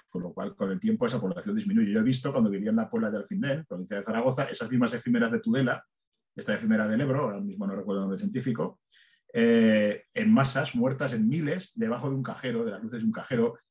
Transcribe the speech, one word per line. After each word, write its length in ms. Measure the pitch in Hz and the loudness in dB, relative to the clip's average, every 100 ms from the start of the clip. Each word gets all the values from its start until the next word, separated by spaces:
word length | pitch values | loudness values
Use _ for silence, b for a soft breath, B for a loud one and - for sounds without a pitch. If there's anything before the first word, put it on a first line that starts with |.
| _ | _
con 140 | 90 | -10
lo 80 | 87 | -10
cual 220 | 95 95 - | -8 -8 -6
con 160 | 98 | -4
el 80 | 92 | -2
tiempo 260 | 110 110 117 | 0 0 0
esa 140 | 123 | -2
población 380 | 95 92 104 107 | -4 -4 -4 -2
disminuye. 340 | 101 113 101 | 2 2 4
Yo 80 | 110 | 2
he 40 | |
visto 280 | 120 131 143 | 2 0 0
cuando 180 | 131 107 | 2 2
vivía 200 | 98 107 | 0 0
en 80 | 113 | 0
la 120 | 107 | 0
Puebla 220 | 113 107 | -2 -2
de 60 | 104 | -4
Alfindén, 480 | - 196 - 165 - | -4 -4 -2 -2 -4
provincia 320 | - 185 101 | -10 -6 -6
de 60 | |
Zaragoza, 420 | - 113 131 131 143 | -4 0 0 0 -4
esas 240 | - 117 | -6 -2
mismas 220 | 127 117 | 0 0
efímeras 400 | 117 123 120 113 | -2 0 2 2
de 80 | 113 | 0
Tudela, 440 | 113 131 127 - - _ _ _ _ | 0 2 2 -2 -8 _ _ _ _
esta 200 | - - | -10 -4
efímera 340 | 101 110 110 107 | -2 2 2 2
del 140 | 113 | 0
Ebro, 220 | 139 127 | 2 0
ahora 180 | 107 101 | 0 -4
mismo 260 | 101 95 98 | -6 -6 -6
no 80 | 95 | -4
recuerdo 240 | 98 98 | -4 -2
el 40 | |
nombre 140 | 95 95 | -2 -2
científico, 600 | 101 123 127 110 - - _ b b b _ | -2 -2 -2 -2 -4 -8 _ b b b _
eh, 720 | 120 117 117 110 107 104 104 _ | 2 6 6 6 6 2 -2 _
en 200 | 117 110 | 0 6
masas, 420 | 120 135 135 151 120 | 6 6 0 -2 0
muertas 360 | 131 135 139 | 0 0 -2
en 160 | 117 110 | 2 2
miles, 460 | 160 147 185 - 113 | 2 0 -4 -6 -4
debajo 340 | 113 123 135 | -2 -2 -2
de 60 | 135 | -4
un 80 | |
cajero, 400 | 127 - 127 113 | -4 -6 -4 -2
de 80 | 113 | -2
las 100 | 101 | -6
luces 200 | 113 120 | -8 -2
de 40 | 110 | -2
un 60 | |
cajero, 460 | - - 120 117 - _ | -2 -2 2 2 0 _